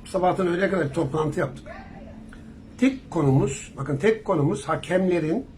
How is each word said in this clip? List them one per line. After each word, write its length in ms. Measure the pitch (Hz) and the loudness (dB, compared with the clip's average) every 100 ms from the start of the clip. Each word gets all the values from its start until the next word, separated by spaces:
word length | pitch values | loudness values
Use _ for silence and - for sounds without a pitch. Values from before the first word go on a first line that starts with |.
sabahtan 420 | - 190 180 165 180 | -4 0 2 2 0
öğleye 240 | 175 190 | 2 0
kadar 180 | 190 143 | 0 0
bir 60 | |
toplantı 460 | 165 139 156 156 175 | -2 -2 0 -2 0
yaptık. 260 | 139 - - - - - - - - - - - - - | -4 -6 -14 -16 -16 -16 -16 -18 -18 -18 -18 -20 -20 0
Tek 320 | 262 269 - | 2 2 -6
konumuz, 640 | 170 139 135 202 - - - | 2 4 6 4 -2 -10 -8
bakın 200 | 135 135 | -4 2
tek 280 | 208 220 | 2 2
konumuz 440 | - 175 143 202 - | 0 2 2 0 -2
hakemlerin 800 | 160 - 180 185 175 156 196 - | -4 0 2 4 2 2 -2 -4